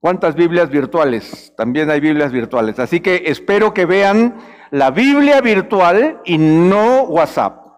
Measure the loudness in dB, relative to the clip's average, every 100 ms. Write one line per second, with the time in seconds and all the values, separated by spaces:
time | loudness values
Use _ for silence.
0 | -2 -2 -2 0 0 2 0 -2 -2 -2
1 | 0 -2 -8 -20 -20 -8 -4 -2 -2 0
2 | 0 0 -2 -4 -4 -2 -4 -4 -4 -2
3 | -2 -2 -2 -6 -2 0 0 0 0 2
4 | 2 2 0 -2 -20 -20 -8 0 0 2
5 | 2 2 4 2 2 0 0 0 2 2
6 | 0 -4 -4 0 2 4 4 4 2 2
7 | 0 0 0 -2 -4 -6 -20